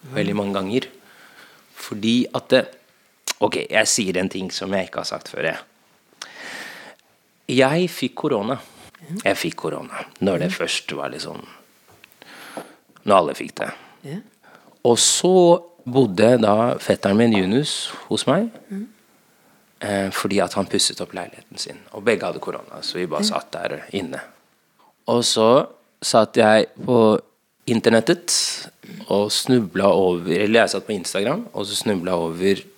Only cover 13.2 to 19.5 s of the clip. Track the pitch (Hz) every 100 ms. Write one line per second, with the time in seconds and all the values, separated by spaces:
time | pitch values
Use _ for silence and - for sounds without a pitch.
13.2 | 78 - - - 53 - - _ 139 170
14.2 | - _ _ - _ _ 120 117 - -
15.2 | 175 185 170 175 - _ - 127 123 90
16.2 | 107 123 107 107 117 - - 98 98 101
17.2 | 117 107 92 117 147 - - - - 107
18.2 | - 151 233 - - 196 226 _ _ _
19.2 | _ _ _